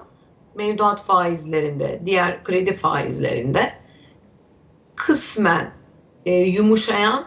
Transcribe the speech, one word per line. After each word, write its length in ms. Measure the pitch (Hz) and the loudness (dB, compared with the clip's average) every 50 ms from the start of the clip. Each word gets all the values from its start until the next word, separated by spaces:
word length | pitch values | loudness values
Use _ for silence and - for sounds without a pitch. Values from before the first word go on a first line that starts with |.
| - - _ _ _ _ _ _ _ _ - | -10 -20 _ _ _ _ _ _ _ _ -10
mevduat 500 | 202 208 208 214 202 214 208 208 202 - | -6 -4 -4 0 2 2 2 2 0 -2
faizlerinde, 960 | - 180 175 175 175 170 160 151 156 160 156 151 147 147 139 - - - - 170 | 0 2 2 2 0 -2 -4 -6 -2 -2 -2 0 -2 -2 -4 -4 -4 -4 -6 -2
diğer 400 | 190 190 180 165 170 180 - - | 0 2 2 2 0 -2 -6 -6
kredi 300 | - 185 185 185 196 190 | -2 0 0 0 0 -2
faizlerinde 1000 | - - 156 156 151 - 131 127 135 135 123 123 120 120 135 - 190 254 - - - - - - - - - - _ _ - _ _ _ _ _ _ _ _ _ _ _ _ - | 0 0 0 0 0 -2 -4 -4 -2 -2 -2 -2 -2 -2 0 2 2 0 0 -4 -12 -20 -20 -20 -20 -20 -20 -20 _ _ -20 _ _ _ _ _ _ _ _ _ _ _ _ -12
kısmen, 760 | - - - 302 - - - - 214 202 170 170 156 - - - - - - _ _ _ _ _ _ - | -8 0 0 0 0 0 -4 -2 0 0 0 0 0 -4 -8 -12 -20 -20 -20 _ _ _ _ _ _ -2
e, 60 | 175 | 0
yumuşayan, 920 | 180 180 185 190 180 202 214 214 220 220 214 220 208 202 208 214 247 277 349 | 2 2 2 2 2 4 4 4 4 4 2 0 0 0 0 0 0 -2 -6